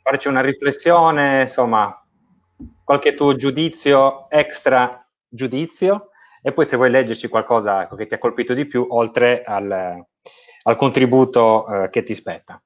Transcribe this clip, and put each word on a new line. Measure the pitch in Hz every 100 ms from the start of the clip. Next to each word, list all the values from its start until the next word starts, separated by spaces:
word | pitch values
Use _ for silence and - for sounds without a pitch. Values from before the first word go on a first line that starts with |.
farci | 131 139 143
una | 131
riflessione, | 135 135 143 139 170 170 160 151 139 135
insomma, | 127 135 120 110 104 - _ _ _ _ _ _ - _
qualche | - 139 147
tuo | 139 143 131
giudizio, | 139 135 160 - 143 139 135 135 -
extra | 151 147 - 139 127 123 - _ _ _
giudizio, | 117 131 131 165 - 185 202 - _ _ _
e | 139
poi | 139 151
se | 123
vuoi | 127
leggerci | 127 117 113 113
qualcosa, | 113 - 117 104 98
ecco, | 87 101
che | 107
ti | 113
ha |
colpito | 120 - 120 127
di | 143
più, | 123 123
oltre | 120 113 127 123 120
al, | - 101 101 95 90 87 87 _ - - _ _
al | 110 117
contributo, | 135 131 127 131 127 123 113 110 107
eh, | 101 95
che | 120
ti | 113 107
spetta. | - - _ -